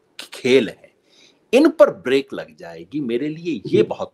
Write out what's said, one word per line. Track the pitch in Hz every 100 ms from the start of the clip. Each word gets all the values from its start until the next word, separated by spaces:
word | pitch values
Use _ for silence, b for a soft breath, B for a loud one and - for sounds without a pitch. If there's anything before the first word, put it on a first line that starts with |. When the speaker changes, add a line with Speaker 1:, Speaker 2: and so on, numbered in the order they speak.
| _ - -
Speaker 1:
खेल | - 127 131 101
हैं, | - _ _ b b b b _
इन | 240 311
पर | - 269
ब्रेक | 104 120 135 135
लग | 92 80 78
जाएगी। | 85 82 85 151
मेरे | 127 120 151
लिए | 160 170 127 -
ये | 190
Speaker 2:
हम्म। | 214
Speaker 1:
बहुत | - 98